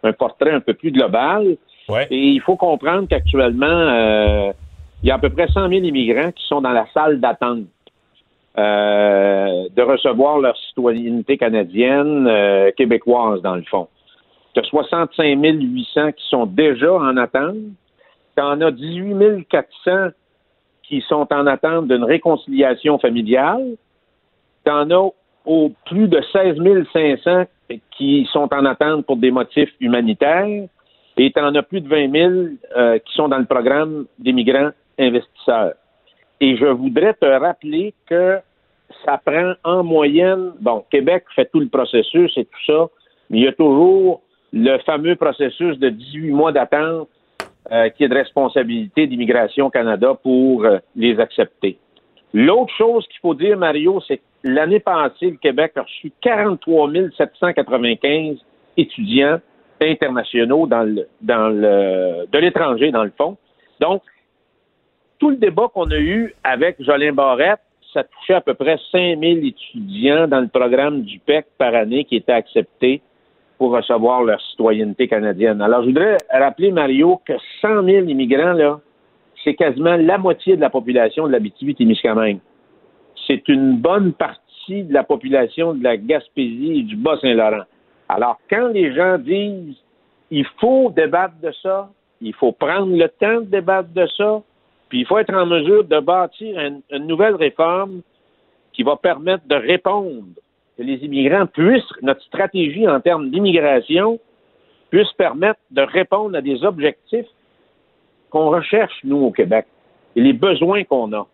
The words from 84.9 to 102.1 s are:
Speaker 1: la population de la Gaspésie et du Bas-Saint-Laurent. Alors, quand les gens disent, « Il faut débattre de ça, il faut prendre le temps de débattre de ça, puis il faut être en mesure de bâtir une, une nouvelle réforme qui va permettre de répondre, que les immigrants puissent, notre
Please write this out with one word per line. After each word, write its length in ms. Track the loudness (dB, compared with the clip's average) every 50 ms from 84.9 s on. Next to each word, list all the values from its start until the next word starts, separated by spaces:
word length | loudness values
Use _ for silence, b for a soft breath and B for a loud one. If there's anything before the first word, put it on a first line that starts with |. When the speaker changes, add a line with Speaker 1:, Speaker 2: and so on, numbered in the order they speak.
| -2
Speaker 1:
la 100 | -2 0
population 720 | 0 -4 -4 -2 -2 0 0 0 -2 -4 -4 -4 -4 -4
de 100 | -2 -2
la 140 | -2 -2
Gaspésie 840 | -2 -2 -4 -4 -4 -4 _ _ -6 -6 -6 -6 -6 -6 -4 -2 -4
et 40 | -4
du 120 | -4 -8
Bas-Saint-Laurent. 720 | -4 -2 -2 -2 -2 -2 0 0 2 2 0 0 -4 -8 _ _ _ _ _ _ _ _ _
Alors, 280 | -4 -2 -2 -4 -4 -6 _ _
quand 180 | -4 -2 -2 -2
les 240 | 0 0 -2 0 0
gens 240 | 0 0 0 0
disent, « 600 | -2 -2 -4 -4 -4 -4 -6 -8 -10 -14 -16 -18 _ _ _ _ _ _ _ _ _ _ _
Il 140 | -4 -4 -4 -4 -4 -2
faut 320 | 0 2 2 2 2 2 0
débattre 420 | 0 0 0 0 -2 -2 -2 _ -10
de 100 | -10 -10 -10 -8
ça, 280 | -6 -6 -6 -6 -6 -10 _ _ _ _ _ _
il 120 | -12 -12 -6
faut 180 | -2 -2 -2
prendre 440 | 0 _ -4 -2 -2 -2 -2 -2 2
le 120 | 2 2
temps 320 | 0 _ _ -2 0 0 -2
de 60 | -2
débattre 440 | -2 -4 -2 0 0 -2 -2 -2 -4 -2
de 140 | -2 -2 -2 -2
ça, 240 | -2 -2 -2 -2 -4 -6 _ _ _ _ _ _ _ _ _
puis 100 | -4 -4
il 60 | -2
faut 120 | 0 0
être 160 | 0 0 0 0
en 120 | -2 0
mesure 380 | 0 0 0 2 4 4 2 4
de 140 | 2 0 0
bâtir 600 | 2 0 0 0 0 -4 _ -14 -14 -12 -10 -8
une, 220 | -8 -8 -10 -12 -16 _
une 160 | -10 -10 -6
nouvelle 280 | -6 0 0 2 0 2
réforme 640 | 0 -2 -4 0 0 -2 0 0 -2 -4 -6 -10 -16 -18 _ _ _ _ _ _ _ _ _ _ _ _ _ _
qui 100 | -4 -2
va 140 | -2 -2
permettre 500 | 0 0 -2 -2 -2 -2 -4 -4 -4 _
de 80 | -2 -2
répondre, 680 | -2 0 0 -2 0 _ -2 -4 -4 -4 -6 -10 -14 -18 -20 -20 -20 _ _ _ _ _ _ _
que 60 | -12 -8
les 140 | -8 -8
immigrants 500 | -8 -8 -6 -4 0 0 2 2 2 0
puissent, 360 | -2 _ 0 2 4 4 2 0 -4 -16 -6
notre 200 | -2 -2